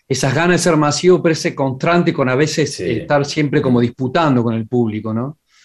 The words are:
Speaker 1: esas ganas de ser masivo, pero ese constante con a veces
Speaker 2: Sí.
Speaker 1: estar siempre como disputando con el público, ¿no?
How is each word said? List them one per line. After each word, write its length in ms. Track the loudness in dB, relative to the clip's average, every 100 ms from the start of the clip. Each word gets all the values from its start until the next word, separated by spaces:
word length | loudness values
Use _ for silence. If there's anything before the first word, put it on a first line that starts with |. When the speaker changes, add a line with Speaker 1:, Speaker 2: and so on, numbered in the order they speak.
| -8
Speaker 1:
esas 260 | -4 -2
ganas 220 | 0 2 2
de 140 | 2
ser 80 | 2
masivo, 440 | 2 2 2 4
pero 120 | 2
ese 200 | -2 -4
constante 600 | -4 -4 -2 0 2 2
con 160 | 0 0
a 40 |
veces 400 | 2 0 0 -2
Speaker 2:
Sí. 160 | -4 -4
Speaker 1:
estar 360 | -4 0 0 0
siempre 340 | -2 0 0
como 220 | 2 2
disputando 600 | 2 -2 -2 0 2 2
con 120 | 0
el 120 | -2 -2
público, 460 | -2 0 -4 -4
¿no? 240 | -4 -6 -10 _ _